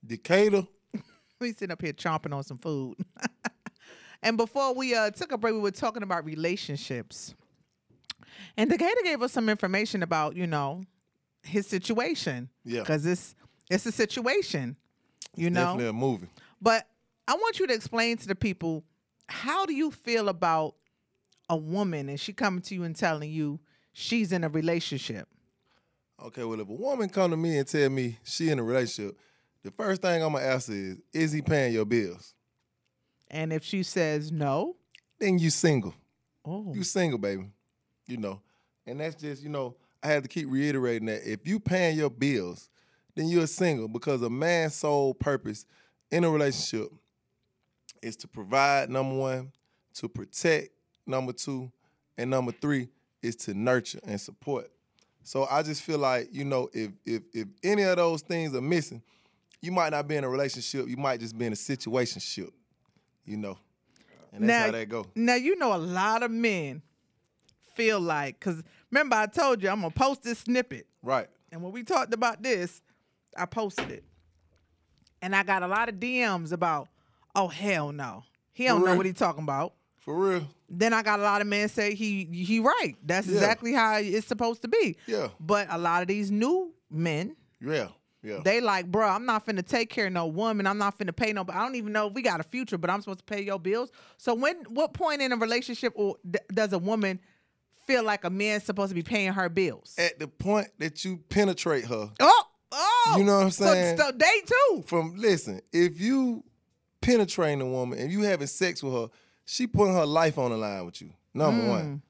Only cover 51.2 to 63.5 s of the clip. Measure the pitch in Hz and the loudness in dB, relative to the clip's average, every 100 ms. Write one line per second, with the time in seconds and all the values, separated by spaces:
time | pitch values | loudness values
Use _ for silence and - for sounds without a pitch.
51.2 | 127 123 - 135 127 _ _ _ _ - | -4 -6 -8 -8 -10 _ _ _ _ -8
52.2 | 123 131 123 - 147 143 123 _ _ _ | 0 0 0 -4 -2 -2 -2 _ _ _
53.2 | 120 113 - 98 117 127 - - - 101 | -8 -6 -6 -2 2 2 0 -12 -8 -10
54.2 | - 98 - 131 - _ _ _ _ _ | -10 -14 -6 -6 -8 _ _ _ _ _
55.2 | - 135 131 143 156 147 - 151 135 127 | -6 -2 2 2 0 -6 -4 0 2 0
56.2 | 120 139 139 131 127 113 107 98 - 113 | -2 -8 -2 -2 -2 -6 -8 -8 -6 -6
57.2 | - 117 104 - 180 208 190 180 170 160 | -6 -8 -8 -4 0 2 2 4 2 2
58.2 | - 170 160 131 135 175 147 120 _ _ | -4 -4 -2 -2 0 0 0 -12 _ _
59.2 | _ _ _ _ 165 180 165 147 147 151 | _ _ _ _ -4 0 2 0 -2 -2
60.2 | 135 131 139 127 117 139 120 123 139 123 | -2 -2 -2 -4 -8 -6 -6 -2 -2 -2
61.2 | 113 113 117 104 - 135 - 123 120 90 | -6 -4 -4 -4 -6 -6 -2 -2 -2 -4
62.2 | - - 87 _ _ _ _ _ _ _ | -10 -10 -12 _ _ _ _ _ _ _
63.2 | - 107 101 | -12 -8 -8